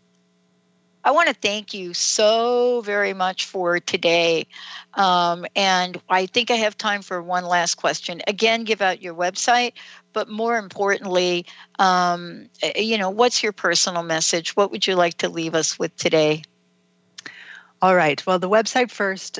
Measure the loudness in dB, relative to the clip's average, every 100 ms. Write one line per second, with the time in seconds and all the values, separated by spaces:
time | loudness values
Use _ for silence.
0 | _ _ _ _ _ _ _ _ _ _
1 | 0 2 2 0 -2 -4 -8 -10 -8 -4
2 | -2 2 4 4 2 2 2 0 -2 -2
3 | 0 0 -2 -2 -6 -4 0 -2 -2 -2
4 | 2 2 2 0 -2 -12 -18 -18 -8 0
5 | 2 4 2 -2 -4 -2 2 2 0 -6
6 | 0 0 0 0 0 2 0 -2 -2 -4
7 | -4 -8 -4 -4 0 0 0 0 -2 -2
8 | -6 -8 -6 0 0 0 -2 0 0 -2
9 | -6 -4 -2 -2 2 2 2 -6 -20 -20
10 | _ -6 -6 -4 -2 -2 -4 -2 0 0
11 | 0 0 2 -2 -6 -16 -10 0 2 4
12 | 2 0 -6 -14 -18 -6 -6 -2 -2 0
13 | 0 2 2 2 -4 -2 0 0 0 -2
14 | -2 -2 0 -2 -2 0 0 0 0 2
15 | 2 0 -4 -4 -2 -2 -2 -2 -6 -2
16 | 0 4 4 2 -4 _ _ _ _ _
17 | _ -20 -20 -20 -20 -20 -20 0 4 4
18 | 4 0 0 -2 2 2 2 0 -2 -2
19 | -4 -4 -10